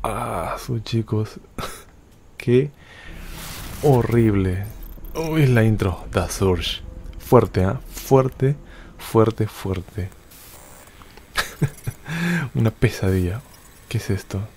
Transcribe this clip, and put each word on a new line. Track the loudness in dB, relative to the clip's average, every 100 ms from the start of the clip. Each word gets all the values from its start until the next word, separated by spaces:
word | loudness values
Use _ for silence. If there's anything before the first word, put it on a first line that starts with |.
Ah, | -4 -4 -6 -6 -6 -8
sus | -6 -6
chicos. | -2 -2 0 -2 -2 -8 -14 -12
<laughs> | -12 -12 -20 -20 -20 -20 -20 -8
Qué | 2 4 4 -6 -20 -20 -16 -14 -14 -12 -12 -12 -12 0
horrible. | 4 4 4 4 6 4 2 -2 -6 -10 -14 -14 -10
Uy, | -6 0 4
es | 6
la | 6
intro, | 6 4 0 -2 -2
The | -2 -2
Surge. | 2 2 2 -2 -6 -12 -14 -14 -14
Fuerte, | 6 6 6 0
¿ah? | 0 -2 -8
Fuerte, | -14 2 4 4 0 -2 -2 -8 -20 -20 -16
fuerte, | 0 4 4 2 -6
fuerte. | -4 -6 -6 -6 -10 -10 -12 -20 -20 -20 -20 -20 -20 -20 -20 -20 -20 -10 -8 -8 -4
<laughs> | -4 -4 -12 -10 -10 -4 -2 -2 -2
Una | 0 0
pesadilla. | 2 0 2 0 0 0 -4 -12 -20 -20 -20 -8
¿Qué | -8
es | -4
esto? | -6 -4 -8 -8